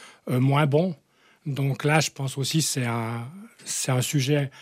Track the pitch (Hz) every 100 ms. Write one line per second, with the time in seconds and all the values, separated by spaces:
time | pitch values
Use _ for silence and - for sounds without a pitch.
0 | - - - 123 135 143 151 147 185 156
1 | _ _ _ _ 151 139 139 131 147 156
2 | - - 135 139 131 160 - 135 120 117
3 | 113 117 120 190 220 - - - - 127
4 | 120 147 127 147 135 -